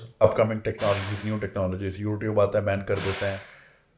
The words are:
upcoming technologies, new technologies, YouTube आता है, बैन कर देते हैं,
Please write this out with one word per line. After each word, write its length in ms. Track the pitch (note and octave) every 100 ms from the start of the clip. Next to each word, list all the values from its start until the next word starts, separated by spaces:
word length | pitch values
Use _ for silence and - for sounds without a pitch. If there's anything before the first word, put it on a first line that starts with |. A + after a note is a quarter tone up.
| - -
upcoming 440 | - - A2 A2 A2+
technologies, 580 | - G#2 G2 G2 G2 G#2+
new 140 | G#2+
technologies, 640 | G2+ G#2 F#2 F#2 G2 F2+ G#2
YouTube 320 | G#2+ A2 G#2
आता 200 | G2+ G#2
है, 60 | G2
बैन 180 | G2
कर 120 | G2 G2+
देते 300 | G2 F#2 G2
हैं, 140 | G2 - - - _ _